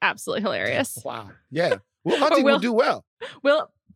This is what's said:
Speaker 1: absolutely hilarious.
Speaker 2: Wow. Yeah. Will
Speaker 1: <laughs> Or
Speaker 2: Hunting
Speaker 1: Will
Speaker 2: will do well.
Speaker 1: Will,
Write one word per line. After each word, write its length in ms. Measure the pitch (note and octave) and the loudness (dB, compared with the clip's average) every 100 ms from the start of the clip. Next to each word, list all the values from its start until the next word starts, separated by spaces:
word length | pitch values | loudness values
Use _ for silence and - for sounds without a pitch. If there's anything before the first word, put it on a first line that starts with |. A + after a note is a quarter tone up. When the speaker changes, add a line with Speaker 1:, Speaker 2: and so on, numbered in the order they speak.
Speaker 1:
absolutely 400 | F#3+ - - - | -2 -2 -4 -4
hilarious. 560 | G3+ G2+ G#2 C3 C4 - | -2 -2 -2 -2 -4 -8
Speaker 2:
Wow. 280 | C3 A#2 G2 - _ | -10 -10 -14 -20 _
Yeah. 280 | C#3+ E3+ - - _ | -2 -2 -2 -6 _
Will 120 | E3 C#4+ | -2 0
Speaker 1:
<laughs> 0 | |
Or 40 | |
Speaker 2:
Hunting 240 | D4 D4+ | 2 4
Speaker 1:
Will 100 | C4+ | 4
Speaker 2:
will 60 | B3 | 4
do 140 | A#3 | 2
well. 320 | A3+ C#4+ C3+ - _ - - | 2 2 0 -6 _ -14 -2
Speaker 1:
Will, 280 | C#4 D4+ - _ _ | 0 2 0 _ _